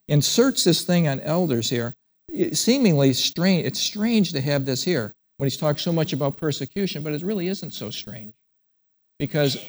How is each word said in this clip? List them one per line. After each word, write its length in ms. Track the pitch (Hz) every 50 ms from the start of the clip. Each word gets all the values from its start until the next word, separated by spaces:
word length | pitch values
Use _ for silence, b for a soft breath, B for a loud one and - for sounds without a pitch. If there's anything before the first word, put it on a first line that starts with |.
| _ -
inserts 560 | 151 147 131 - - 233 247 269 262 - -
this 200 | 180 160 - -
thing 240 | - 175 175 170 147
on 120 | 135 131
elders 500 | - 147 156 180 185 156 127 117 110 -
here. 260 | 135 120 117 120 - _ _ _ _ _ _ -
It, 260 | 339 254 185 - - -
seemingly 560 | - 220 247 277 254 196 160 139 139 135 123
strange, 520 | - - - - - 170 196 185 160 113
it's 140 | 127 127 -
strange 520 | - - - 208 208 233 233 220 185 165
to 100 | 165 139
have 240 | 127 151 143 143 135
this 180 | 139 131 127 -
here 300 | 180 180 135 107 107 - _ _ _ _ -
when 100 | 143 135
he's 100 | 127 -
talked 220 | 165 151 143 -
so 120 | - 180
much 220 | 170 165 156 156 -
about 240 | 135 143 139 135 -
persecution, 640 | - 156 139 - 143 - - 196 202 180 - 151 151
but 100 | 156 151
it 80 | 151
really 260 | 170 190 220 196 170 180
isn't 240 | 196 - - 147
so 180 | - - 123 107
strange 440 | - - - - - 117 107 107 - _ _ _ _ _ _ _ _ _ _ _ _ _ _ _ _ -
because 380 | 143 143 - 156 143 139 127 - -